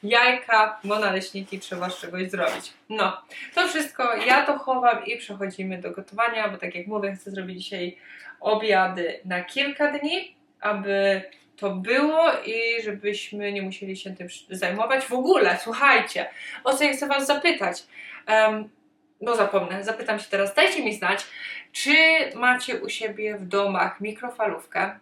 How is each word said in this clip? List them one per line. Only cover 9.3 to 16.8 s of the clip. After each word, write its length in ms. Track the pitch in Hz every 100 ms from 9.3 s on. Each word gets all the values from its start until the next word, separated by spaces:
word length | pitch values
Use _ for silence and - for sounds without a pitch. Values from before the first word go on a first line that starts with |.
| 180
kilka 480 | 185 269 285 285 294 285
dni, 380 | 294 349 - _ _ _
aby 640 | 208 208 196 196 196 190 190 - _ -
to 140 | 202
było 520 | 185 190 262 294 311 330 - -
i 360 | 226 226 233
żebyśmy 680 | 214 196 202 208 - 208 202
nie 100 | 202
musieli 340 | 190 190 196 190
się 200 | 190 185
tym 120 | 180 - _
zajmować. 540 | 185 180 196 226 262
W 80 | -
ogóle, 460 | 247 277 349 196 -
słuchajcie, 640 | 226 226 285 247 - - - - - -
o 100 | 262
co 100 | 269